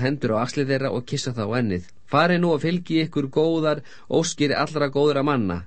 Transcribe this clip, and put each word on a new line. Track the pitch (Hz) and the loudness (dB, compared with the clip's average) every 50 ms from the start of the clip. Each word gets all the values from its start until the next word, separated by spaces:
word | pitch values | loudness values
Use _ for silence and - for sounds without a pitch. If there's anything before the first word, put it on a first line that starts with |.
| 123 | 0
hendur | 131 147 139 - 117 110 | 0 0 0 0 0 0
á | 107 120 | 0 0
axlir | 127 - 147 139 | -2 -2 -2 0
þeirra | 131 139 135 135 135 | 0 0 0 0 -2
og | 95 120 123 | -4 -4 -6
kyssa | - - 139 - 135 | -4 -6 -4 -4 -4
þá | 120 117 104 | -4 -4 -2
á | 101 113 127 120 | -2 0 0 0
ennið. | 107 92 87 90 - - - - - - | 0 0 -2 -4 -6 -16 -18 -8 0 2
„Farið | 143 160 175 180 170 | 4 4 4 4 4
nú | 175 175 160 | 4 2 2
og | 139 135 | 2 0
fylgi | 160 170 175 175 - 160 160 156 | 0 -2 -2 -2 0 0 2 2
ykkur | 156 - 151 139 135 | 2 0 -2 -2 0
góðar | - 151 156 165 165 160 156 156 151 147 131 - - - - - | 0 2 2 2 2 2 2 0 0 -2 -4 -14 -16 -16 -8 0
óskir | - 151 165 170 - - 147 139 - | 0 0 0 0 0 0 0 0 2
allra | - 143 151 156 151 143 139 | 0 -2 -2 0 -2 -2 0
góðra | 131 143 147 151 143 139 135 | 2 2 2 4 4 2 2
manna,“ | 147 143 127 107 92 87 87 87 | 2 2 2 2 0 -2 -4 -6